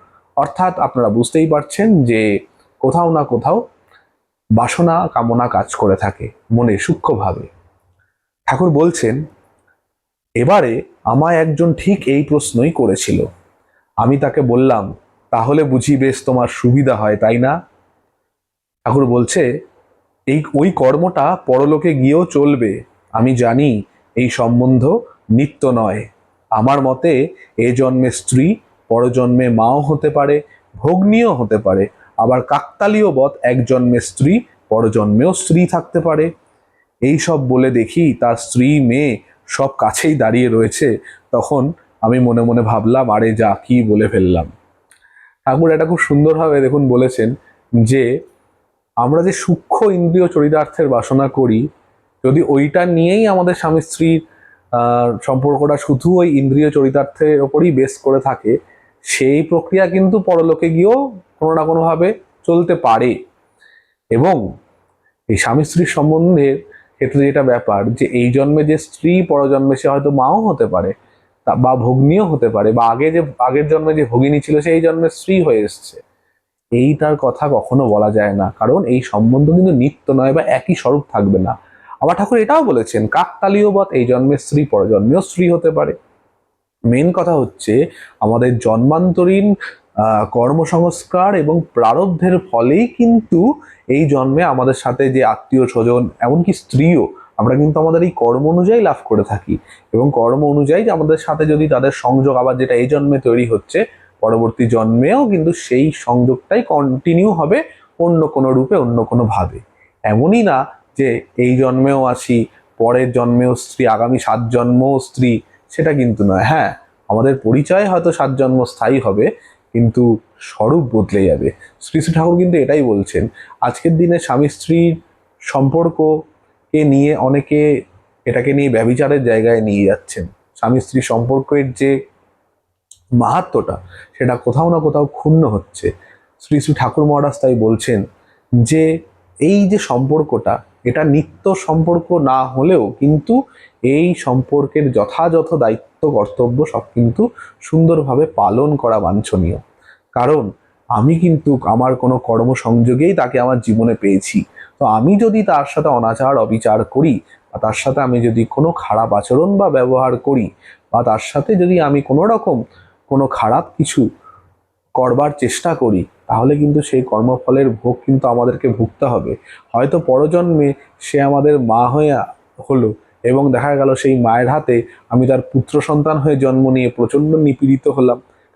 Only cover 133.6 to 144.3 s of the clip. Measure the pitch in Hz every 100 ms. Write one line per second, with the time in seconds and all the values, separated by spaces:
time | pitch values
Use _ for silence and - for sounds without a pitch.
133.6 | - - - - - - 127 120 - 123
134.6 | 170 165 156 151 147 - 151 160 147 104
135.6 | - - 90 - - _ _ _ - 147
136.6 | 139 147 127 - 151 147 143 139 131 123
137.6 | 110 113 - 110 95 _ _ _ _ 120
138.6 | 117 160 160 160 - _ _ - 151 202
139.6 | 196 208 - 123 135 151 151 117 92 117
140.6 | - _ 123 135 156 143 156 - 196 190
141.6 | - 160 160 170 165 175 139 131 131 127
142.6 | 147 180 104 - 139 151 - 240 277 -
143.6 | - _ 123 143 175 175 -